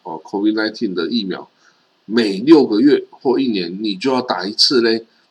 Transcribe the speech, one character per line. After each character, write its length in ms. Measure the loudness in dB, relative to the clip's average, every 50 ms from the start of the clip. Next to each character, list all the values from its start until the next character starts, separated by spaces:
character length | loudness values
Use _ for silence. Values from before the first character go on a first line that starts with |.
哦 180 | -16 -16 -16 -16 -10
，covid 300 | -8 -4 -2 0 0 0
nineteen 380 | 0 -2 -4 -4 -6 -6 -6
的 160 | -4 -4 -4 -2
疫 160 | -2 -4 -4
苗 240 | -4 -6 -8 -12 -16 _ _ _ _ _ _ _ _ _ _ _
每 340 | -4 -2 0 0 0 -2 0
六 280 | 4 6 8 8 6
个 140 | 4 2 2
月 240 | 2 2 2 0 -2 -4
或 280 | -12 -6 -2 -2 0 0
一 100 | 0 -2
年 300 | -2 -2 -4 -6 -8 -6
你 140 | -6 -6 -6
就 160 | -4 -2 -2
要 80 | -2 -2
打 260 | -2 -4 -4 -4 -6
一 60 | -6
次 280 | -2 0 0 2 2 2
嘞？ 260 | 2 2 0 -2 -4 _ _ _ _ _